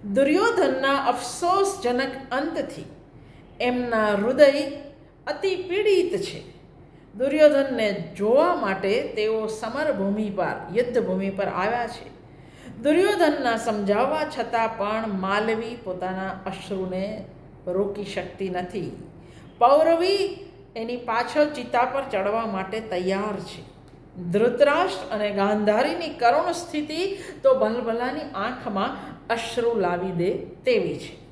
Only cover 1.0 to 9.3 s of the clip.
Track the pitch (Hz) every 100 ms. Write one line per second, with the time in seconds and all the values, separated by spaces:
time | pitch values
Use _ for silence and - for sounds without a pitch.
1 | 233 247 - - 349 392 392 - 240 247
2 | 269 - - 254 320 320 - - - -
3 | - - - - - - 247 247 240 226
4 | 214 202 214 262 285 285 277 - - -
5 | - - - 294 392 370 370 370 415 370
6 | - 359 - - - - - - - -
7 | - 202 269 302 302 277 269 240 214 180
8 | 165 - 208 262 339 359 196 190 196 226
9 | 285 - 214